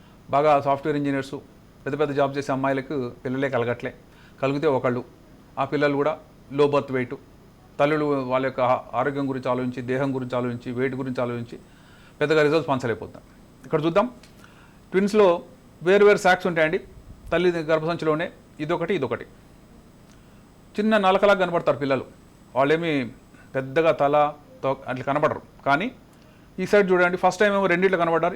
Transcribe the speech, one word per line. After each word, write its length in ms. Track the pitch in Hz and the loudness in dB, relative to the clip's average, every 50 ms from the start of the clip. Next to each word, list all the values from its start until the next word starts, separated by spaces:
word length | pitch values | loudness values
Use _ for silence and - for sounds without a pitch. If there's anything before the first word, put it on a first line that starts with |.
| - - - - - - | -20 -20 -20 -20 -10 -2
బాగా 300 | 127 139 151 151 147 143 | 0 2 4 4 4 4
సాఫ్ట్‌వేర్ 360 | 120 139 139 135 - 156 147 | 2 0 -2 -2 -2 -2 -2
ఇంజనీర్స్, 380 | 147 143 143 139 135 131 - 147 139 - - - - - - - - - | -2 -2 -2 -2 -4 -4 -8 -10 -14 -16 -18 -20 -20 -20 -20 -20 -12 -10
పెద్ద 140 | 139 139 143 | -6 -2 -2
పెద్ద 120 | 156 143 | -2 0
జాబ్ 240 | 139 139 139 135 135 143 | 2 0 0 0 0 -4
చేసే 140 | 131 - | -4 -4
అమ్మాయిలకు 560 | 135 131 135 135 139 135 131 - 160 139 123 120 117 - - | -4 -2 -2 -2 -2 -2 -4 -6 -6 -6 -6 -6 -8 -10 -8
పిల్లలే 240 | 135 127 131 139 135 | -6 -4 -2 -2 -2
కలగట్లే, 460 | 131 120 120 120 117 - - 123 - - - - - - - - - - | -2 -2 -2 -2 -4 -6 -6 -10 -12 -12 -20 -20 -20 -20 -20 -20 -10 -4
కలిగితే 240 | 135 135 139 143 156 | -4 -2 -2 0 0
ఒకళ్ళు, 380 | 156 135 123 123 131 120 123 117 - - - - - - - - - - - | 0 0 2 0 -2 -2 -2 -6 -12 -18 -20 -20 -20 -20 -20 -20 -14 -6 -6
ఆ 60 | 139 | -6
పిల్లలు 320 | 135 156 143 147 147 143 | -4 -2 0 0 0 2
కూడా 220 | 139 143 151 160 - - - - - - - | 0 0 -2 -2 -6 -10 -20 -20 -20 -18 -8
లో 160 | 135 143 147 139 | 0 2 2 4
బర్త్ 240 | 143 143 135 - | 4 0 -2 0
వెయిట్, 220 | 131 127 123 123 143 - - - - - - - - - - - - - | -4 -4 -4 -4 -8 -14 -16 -20 -20 -20 -20 -20 -20 -20 -20 -12 -2 0
తల్లులు 240 | 143 147 156 151 151 | 0 2 2 0 0
వాళ్ళ 420 | 147 143 135 131 127 127 131 135 | 0 0 -2 -2 -2 -2 -2 -2
యొక్క 140 | 131 - - | -2 -2 0
ఆ-, 220 | 127 123 127 120 - - - | 2 2 2 0 -2 -6 -4
ఆరోగ్యం 360 | 117 131 147 139 139 139 135 | -2 -2 -2 -2 -4 -4 -4
గురించి 200 | 131 131 127 131 | -4 -4 -4 -4
ఆలోచించి, 320 | 123 127 127 127 123 131 | -2 -2 -2 -6 -6 -6
దేహం 320 | 123 120 127 131 143 139 131 | -6 -4 -2 -2 -2 -2 -2
గురించి 220 | 131 127 123 127 | -4 -6 -4 -4
ఆలోచించి, 360 | 123 123 123 120 120 - 131 | -4 -4 -4 -6 -8 -8 -8
వెయిట్ 220 | 120 120 127 135 131 | -4 -4 -4 -4 -4
గురించి 260 | 127 135 131 127 135 | -6 -8 -6 -4 -4
ఆలోచించి 360 | 123 120 120 120 120 - - - - - - - - - - - - - - - | -4 -4 -4 -8 -8 -12 -14 -18 -20 -20 -20 -20 -20 -20 -20 -20 -20 -14 -6 -4
పెద్దగా 200 | 151 143 160 156 151 147 | 0 2 4 4 4 4
రిజల్ట్స్ 220 | 151 165 143 - | 2 0 0 0
పంచలేకపోతున్నాం. 520 | 135 127 - 117 107 - 92 92 - - - - - - - - - - - | -4 -2 -2 -4 -4 -6 -8 -16 -18 -20 -20 -20 -20 -20 -20 -20 -20 -20 -10
ఇక్కడ 140 | - - 156 147 | -4 -4 -2 0
చూద్దాం, 200 | 170 165 202 220 247 - - - - - - - - - - - - - - - - | 2 2 0 0 0 -4 -14 -20 -20 -20 -20 -20 -20 -20 -20 -20 -20 -20 -20 -14 -4
ట్విన్స్‌లో 380 | - 185 202 202 208 214 208 180 170 180 - - - - - - - - 151 175 | -2 0 0 2 4 4 6 6 4 2 -2 -12 -20 -20 -20 -20 -16 -6 0 2
వేరు 160 | 196 202 202 208 | 4 6 8 6
వేరు 120 | 208 175 - | 6 6 4
సాక్స్ 200 | 180 180 180 - 185 | 2 2 2 0 -2
ఉంటాయండి 300 | 170 165 156 156 175 196 - - - - - - - - - - | 0 2 0 2 0 -2 -6 -8 -20 -20 -20 -20 -20 -18 -8 -4
తల్లి 180 | 170 165 180 180 175 170 156 151 | -2 2 2 2 2 0 0 0
గర్భసంచిలోనే, 560 | 160 156 156 165 170 160 160 156 151 156 175 - - - - - - - 151 | 0 0 0 -2 -4 -2 0 0 0 0 -2 -6 -8 -16 -20 -20 -12 -10 -4
ఇదొకటి, 300 | 151 175 151 170 - 202 160 | -4 -2 -2 -2 -2 -2 -2
ఇదొకటి. 280 | 135 113 117 - - - - - - - - - - - - - - - - - - - - - - - - - - - - - - - - - | -2 -2 -4 -6 -8 -14 -20 -20 -20 -20 -20 -20 -20 -20 -20 -20 -20 -20 -20 -20 -20 -20 -20 -20 -20 -20 -20 -20 -20 -20 -20 -20 -20 -14 -6 -2
చిన్న 200 | 208 220 220 208 196 | 0 2 2 4 4
నలకలాగా 340 | 190 190 190 208 202 202 190 185 | 4 4 4 6 4 4 4 2
కనబడతారు 340 | 175 170 170 165 156 139 123 | 0 0 -2 0 0 -2 0
పిల్లలు, 220 | 143 135 135 123 - - - - - - - - - - - | 0 -2 -2 -2 -2 -8 -14 -20 -20 -20 -20 -20 -18 -6 -2
వాళ్ళేమి 360 | 123 139 143 156 165 170 165 151 139 123 107 - - - - - - - - - | 0 2 2 2 0 0 -2 -2 -4 -4 -6 -10 -18 -20 -20 -20 -20 -18 -8 -8
పెద్దగా 380 | 135 131 131 131 165 160 165 | -6 -6 -2 -2 0 2 2
తల, 240 | 151 - 143 139 147 151 147 147 151 - - - - - | 2 2 2 2 2 2 2 0 -2 -8 -18 -20 -16 -6
తో-, 200 | - 135 135 - - - | -4 -4 -4 -4 -6 -10
అట్లా 160 | 131 127 123 139 | -10 -8 -4 -2
కనబడరు. 340 | 139 147 156 143 113 - - - - - - | -2 0 0 0 -2 -2 -10 -16 -18 -8 -2
కానీ 220 | 139 139 156 202 254 - - - - - - - - - - - - - - | 0 0 0 -2 -6 -10 -12 -20 -20 -20 -20 -20 -20 -20 -20 -20 -18 -10 -8
ఈ 80 | 185 | -4
సైడ్ 200 | 180 208 208 196 180 | 2 2 4 4 4
చూడండి, 260 | 185 175 180 175 180 | 4 4 2 2 0
ఫస్ట్ 240 | 180 - 185 180 - | 2 0 0 2 2
టైమ్ 140 | 214 208 202 | 0 2 2
ఏమో 120 | 196 196 | 2 2
రెండిట్లో 320 | 185 175 175 185 190 185 170 | 2 2 4 4 2 2 2
కనబడ్డారు, 360 | 170 165 165 160 160 175 - | 2 2 2 2 2 0 -2